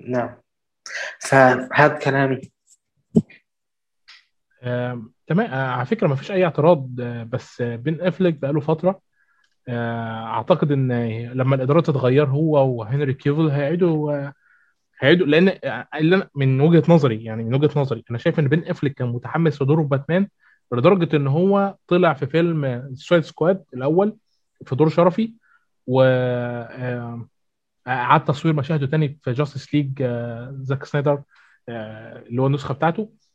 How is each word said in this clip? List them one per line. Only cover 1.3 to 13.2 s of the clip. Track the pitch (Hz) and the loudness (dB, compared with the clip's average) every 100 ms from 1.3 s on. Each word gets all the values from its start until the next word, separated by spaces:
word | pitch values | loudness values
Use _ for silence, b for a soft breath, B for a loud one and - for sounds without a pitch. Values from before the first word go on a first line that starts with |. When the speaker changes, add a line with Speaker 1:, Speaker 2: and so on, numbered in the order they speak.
| 135 131 127 - - 147 | 6 6 4 -2 2 2
Speaker 1:
كلامي. | - 143 135 135 131 - _ _ _ _ _ _ - - b _ _ _ _ _ _ _ b b _ _ _ | 2 -2 0 0 -2 -8 _ _ _ _ _ _ 0 0 b _ _ _ _ _ _ _ b b _ _ _
Speaker 2:
آم، | 123 123 123 123 110 _ - | -6 -4 -4 -8 -12 _ -2
تمام. | 165 226 | 0 0
آه، | 131 131 | -2 -2
على | 123 123 | -2 -2
فكرة | 214 170 | 0 0
ما | |
فيش | 135 - | 0 -2
أي | 196 | 0
اعتراض، | 180 - 156 170 131 123 | 0 4 4 4 0 -8
آه، | 120 117 | -8 -8
بس، | 113 117 - - | -8 -10 -10 -6
آه، | 120 117 | -6 -4
بين | 135 160 | -6 -2
أفليك | 180 175 180 | -2 0 0
بقاله | 156 139 151 | 0 -2 -2
فترة. | 143 160 180 196 _ _ _ _ _ _ - | 0 0 0 -2 _ _ _ _ _ _ -8
آه، | 120 117 117 113 113 | -4 -4 -4 -6 -8
أعتقد | 113 113 117 165 143 | -6 -4 0 2 2
إن | 139 131 120 117 110 120 | 0 0 0 -2 -4 -6
لما | 127 127 135 | -2 0 0
الإدارة | 127 156 | 2 2
تتغير | 170 135 123 135 147 | 2 0 2 2 2
هو | 139 160 147 135 120 | 0 2 2 2 -2
وهنري | 104 139 143 | -4 -4 -2
كيفل | 127 | -2